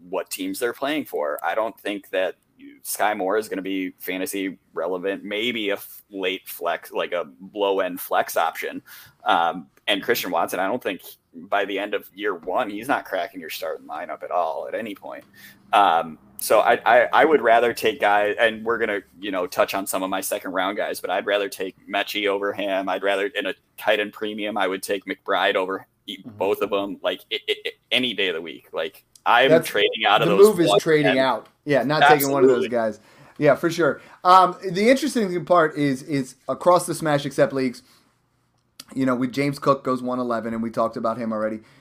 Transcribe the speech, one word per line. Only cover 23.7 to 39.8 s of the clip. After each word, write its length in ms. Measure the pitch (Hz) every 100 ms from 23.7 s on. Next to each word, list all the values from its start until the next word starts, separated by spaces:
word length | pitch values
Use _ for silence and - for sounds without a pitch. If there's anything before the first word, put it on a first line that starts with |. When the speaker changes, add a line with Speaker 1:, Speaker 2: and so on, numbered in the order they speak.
| _
Speaker 1:
tight 220 | - 107
end 140 | 104
premium, 440 | - 107 107 104 107
I 100 | 95
would 160 | 95
take 220 | - 104 95
McBride 500 | 95 - 98 95 104
over 320 | 92 95 - _ -
e-, 100 | 104
Speaker 2:
Mm-hmm. 180 | - 104
Speaker 1:
both 240 | 92 104
of 80 | 101
them, 300 | 101 101 90
like, 200 | 90 92 -
i-, 80 | 107 -
i-, 60 | 104 -
i-, 60 | - _
any 220 | 117 127
day 140 | 104 98
of 80 | 82
the 60 |
week. 260 | 85 67 -
Like, 300 | 92 82 - _ _ -
I'm 240 | 117 135
Speaker 2:
That's 180 | 160 160
Speaker 1:
trading 380 | 107 104 - 107
out 140 | 107
of 60 | -
Speaker 2:
the 60 | 202
Speaker 1:
those 100 | 208
Speaker 2:
move 100 | 190
is 80 | 165
Speaker 1:
one 100 | 202
Speaker 2:
trading 320 | - 156 147
Speaker 1:
and 80 | 131
Speaker 2:
out. 280 | 131 113 - _
Yeah, 180 | - 139
not 240 | 120 151 147
taking 220 | 147 139
one 140 | 139
of 60 | 135
those 160 | 123 117
Speaker 1:
Absolutely. 120 | 120
Speaker 2:
guys. 220 | 113 110 _ _ - _
Yeah, 160 | 147 131
for 160 | 170
sure. 300 | 156 156 123 - -
Um, 320 | 180 185 180 175 190
the 200 | 175 214
interesting 540 | 262 294 240 202 175 151
part 300 | 180 156 151
is, 280 | 147 131
is 320 | 147 143 135 - -
across 380 | 131 175 175 175
the 80 |
Smash 320 | 147 151 143 143
Accept 280 | 135 139
leagues, 280 | 135 131 120 _ _ _ _ _ _ _ _ _ _ -
you 120 | - 131
know, 100 | 123
we, 120 | 127
James 300 | 120 143 143
Cook 260 | - 135